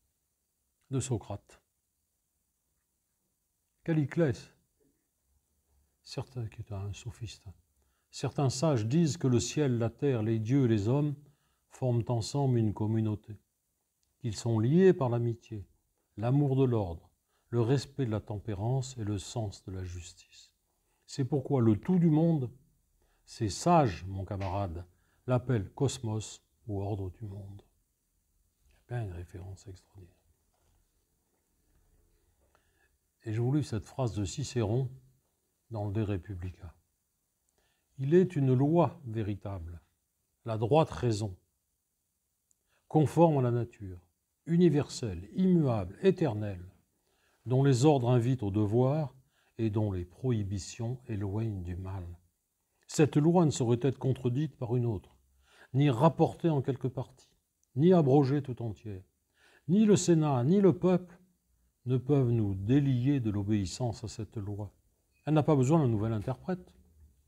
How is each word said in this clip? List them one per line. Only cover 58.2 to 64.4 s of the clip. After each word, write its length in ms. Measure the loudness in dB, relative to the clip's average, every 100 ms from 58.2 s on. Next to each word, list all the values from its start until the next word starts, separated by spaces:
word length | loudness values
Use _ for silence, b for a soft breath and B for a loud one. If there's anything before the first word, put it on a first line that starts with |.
| 4 0
tout 200 | -4 -8
entière. 420 | -10 -10 -12 -16 -16 _ _ b b b b
Ni 180 | 4 6
le 120 | 4
Sénat, 460 | 4 4 4 2 2
ni 160 | 4
le 160 | 4 4
peuple 420 | 2 0 -2 -20 _ _ _ _ _ _ -4
ne 120 | -2
peuvent 340 | 2 2 2
nous 240 | 2 0 -2
délier 640 | 0 2 2 2 0 0
de 100 | 0
l'obéissance 760 | -2 0 0 -2 -4 -6 -6
à 40 | -10
cette 300 | -12 -12
loi. 340 | -10